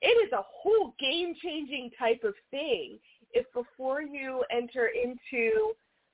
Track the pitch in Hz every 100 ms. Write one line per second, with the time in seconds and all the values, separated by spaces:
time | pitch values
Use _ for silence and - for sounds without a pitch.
0 | - 466 415 220 - - 381 440 311 -
1 | 277 330 349 330 339 311 277 277 240 -
2 | 233 233 220 202 _ 277 311 208 131 -
3 | _ _ _ 233 254 247 240 - 262 277
4 | 294 285 269 254 - 240 240 262 233 226
5 | 247 247 - 247 226 220 214 - _ _
6 | _